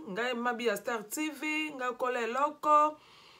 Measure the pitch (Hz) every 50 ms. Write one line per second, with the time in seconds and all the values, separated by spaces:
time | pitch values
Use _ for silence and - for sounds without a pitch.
0 | 311 233 185 208 240 247 254 240 240 247 240 226 240 226 202 202 208 254 240 220
1 | 202 - - 302 311 311 285 - - 302 302 311 311 302 285 262 254 247 247 -
2 | 254 247 247 247 233 226 240 262 285 302 294 - - 302 302 294 302 302 302 -
3 | - - - - - - - -